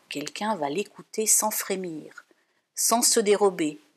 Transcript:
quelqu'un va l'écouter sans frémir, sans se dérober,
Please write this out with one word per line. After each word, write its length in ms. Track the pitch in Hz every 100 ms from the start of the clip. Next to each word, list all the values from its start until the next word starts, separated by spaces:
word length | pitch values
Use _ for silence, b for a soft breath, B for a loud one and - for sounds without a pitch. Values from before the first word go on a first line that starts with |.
| -
quelqu'un 480 | 147 147 - 214 202
va 140 | 143
l'écouter 560 | 160 202 - - - 214
sans 240 | - 214
frémir, 760 | 214 - 190 180 156 - - _ _ _ _ _
sans 280 | - - 226
se 180 | - 233
dérober, 580 | 208 196 202 175 151 151 _